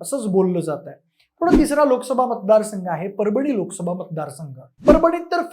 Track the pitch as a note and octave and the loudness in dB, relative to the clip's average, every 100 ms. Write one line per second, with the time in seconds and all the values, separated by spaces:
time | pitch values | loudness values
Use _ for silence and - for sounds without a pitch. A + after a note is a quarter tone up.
0 | - C#4 G#3+ F#3+ F#3 F3 D#3 C#3+ C#3 - | -8 -6 0 2 2 0 -4 -8 -10 -20
1 | _ _ _ _ E4+ - D4 D4 C#4+ B3 | _ _ _ _ 4 4 4 2 2 2
2 | - B3 B3 G#3 G3 G#3+ G#3 G3 F3+ D#3+ | 0 -2 -2 -2 2 2 2 -6 -6 -6
3 | G3 G3 G#3 A3+ C#4+ A3+ E3 - F3 F3+ | -6 -4 -2 -2 -2 -4 -6 -8 -8 -8
4 | E3 D#3+ D3 C3+ D3+ B2+ - _ C#4 - | -8 -10 -10 -12 -16 -18 -20 _ 4 6
5 | E4 E4+ - F4 E4+ | 4 0 -4 -4 -2